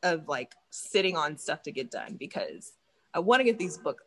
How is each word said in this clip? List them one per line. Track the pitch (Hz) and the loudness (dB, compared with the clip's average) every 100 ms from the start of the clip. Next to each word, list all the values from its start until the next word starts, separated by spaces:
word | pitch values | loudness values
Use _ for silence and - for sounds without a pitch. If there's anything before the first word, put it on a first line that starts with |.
of, | 180 165 147 | 0 0 0
like, | 135 127 - _ | -4 -4 -14 _
sitting | - - 196 185 170 | -14 0 2 4 2
on | 147 151 | 0 -2
stuff | - 151 | -4 -4
to | 151 | -4
get | 127 123 | -8 -8
done, | - - - | -8 -10 -10
because | 143 - 80 78 - _ _ _ _ | -8 -6 -6 -8 -16 _ _ _ _
I | 170 | -2
wanna | 185 247 247 | 4 6 6
get | 226 | 2
these | 180 - | 0 -4
book, | 151 - | -4 -4